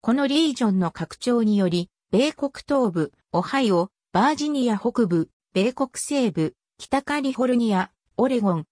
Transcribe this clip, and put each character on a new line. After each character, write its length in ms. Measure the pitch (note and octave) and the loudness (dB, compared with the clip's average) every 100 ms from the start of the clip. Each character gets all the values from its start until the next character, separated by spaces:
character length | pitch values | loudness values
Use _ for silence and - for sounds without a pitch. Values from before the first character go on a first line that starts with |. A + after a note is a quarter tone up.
こ 120 | - | 0
の 140 | C4 C#4 | 0 2
リ 240 | C#4+ D#4+ | 2 0
ー 20 | |
ジ 120 | B3 A3+ | 0 0
ョ 40 | |
ン 80 | F#3+ | 0
の 140 | E3+ | -2
拡 260 | - E3 - | -4 -12 -6
張 240 | - A#3+ | -2 0
に 160 | G#3+ G#3 | 2 2
よ 100 | F#3 | 2
り、 220 | F3 F3+ _ _ | 0 -4 _ _
米 200 | G3 C#4+ | 0 0
国 200 | - C#4 - - | -2 -8 -8 -2
東 260 | C#4 A#3+ | 0 0
部、 200 | E3 D3 _ _ | -2 -4 _ _
オ 80 | E3 | -4
ハ 180 | F3+ C#4 | -2 0
イ 140 | A#3+ | 2
オ、 160 | F3 F#3 _ _ | 2 0 _ _
バ 140 | F3 B3+ | 2 2
ー 80 | D4+ | 0
ジ 120 | D4+ | -2
ニ 220 | D4 B3 | 0 0
ア 80 | G#3 | 0
北 280 | A#3+ A#3+ G#3+ | -2 0 2
部、 220 | E3+ D#3+ _ _ | 0 -2 _ _
米 200 | F#3 G#3+ | -2 -2
国 160 | B3 C4+ - | -2 -6 -6
西 360 | - C#4+ A#3+ | -4 0 0
部、 220 | D#3+ D#3 _ _ _ | 0 -4 _ _ _
北 240 | - C#4 | -4 -4
カ 180 | C#4 D4 | -2 -4
リ 140 | C4+ | -2
フ 80 | C4 | -2
ォ 60 | B3+ | 0
ル 80 | B3 | 2
ニ 180 | A3+ F#3+ | 2 0
ア、 160 | F#3 _ _ - | -2 _ _ -2
オ 140 | B3+ | 0
レ 100 | B3 | 2
ゴ 160 | G3+ E3 | 0 -2
ン、 100 | D#3 | -6